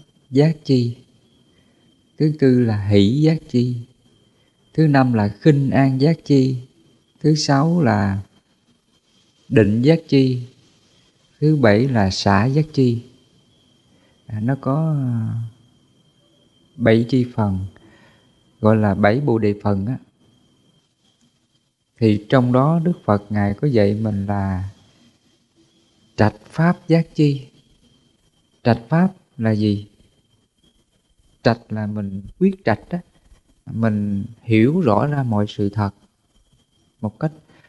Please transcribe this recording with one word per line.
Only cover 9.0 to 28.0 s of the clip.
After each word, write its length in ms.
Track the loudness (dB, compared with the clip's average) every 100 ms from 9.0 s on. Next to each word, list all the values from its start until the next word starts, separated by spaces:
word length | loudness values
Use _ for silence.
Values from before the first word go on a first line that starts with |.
| _ _ _ _ -2
định 320 | 2 4 2
giác 180 | 2 2 2
chi, 400 | 2 2 -2 -10 _ _ _ _ _ _ _ _ -4
thứ 160 | 0 2
bảy 320 | 4 2 2
là 220 | 0 0
xả 360 | 0 0 2 2
giác 200 | -2 -2
chi. 300 | 0 0 0 -8 _ _ _ _ _ _ _ _ _ _ _ -14
À, 120 | -6
nó 160 | -4 -4
có, 300 | -2 -2 -2
à, 420 | -2 -2 -4 -4 -6 -10 -14 _ _ _ _ _ _ _ _ _ _ _ -4
bảy 300 | 0 2 0
chi 160 | -2 -2 -2
phần, 300 | -2 -2 -8 -14 _ _ _ _ _ _ _ -2
gọi 160 | 0 2
là 180 | 0 0
bảy 240 | 0 0
bồ 180 | 0 -2
đề 180 | -2 -2
phần 220 | -4 -4 -4
á. 120 | -8 _ _ _ _ _ _ _ _ _ _ _ _ _ _ _ _ _ _ _ 0
Thì 260 | 2 2 0
trong 220 | 0 2
đó 280 | 2 2 0
Đức 160 | -2 -4 -2
Phật 260 | -2 -2
Ngài 220 | -4 -2
có 140 | -2 -2
dạy 260 | 0 0
mình 320 | 0 -4 -4 -4
là 440 | -4 -4 -6 -8 -14 _ _ _ _ _ _ _ _ _ _ _ _ _ -2
trạch 180 | -2 -2 -12
pháp 320 | -2 0 0 0
giác 280 | 0 0 -2
chi. 320 | 0 -2 -8 _ _ _ _ _